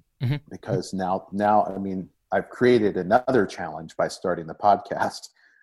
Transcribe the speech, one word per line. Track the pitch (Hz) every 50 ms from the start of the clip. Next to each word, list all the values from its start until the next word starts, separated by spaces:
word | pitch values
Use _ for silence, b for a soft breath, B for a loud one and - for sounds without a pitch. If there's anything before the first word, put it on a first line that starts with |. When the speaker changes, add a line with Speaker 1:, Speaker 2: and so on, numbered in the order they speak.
| _ _ _ -
Speaker 1:
Mm-hmm. | - 120 147 143 - -
Speaker 2:
because | 82 85 - - 98 95 90 - -
now, | 95 95 90 92 95 - -
now, | - 98 104 104 107 107 -
I | - 95 98
mean, | 98 98 95 95 87 - _ _ _ - -
I've | 98 90 -
created | - - 123 123 123 120 107 101 92 92
another | 90 87 107 127 127 - 131 123 104
challenge | - - - 92 82 78 80 82 82 -
by | - 87 80
starting | - - - 95 87 82 82 80
the | 78
podcast, | - - 104 101 87 - - - - 113 104 - - - - b b b b b b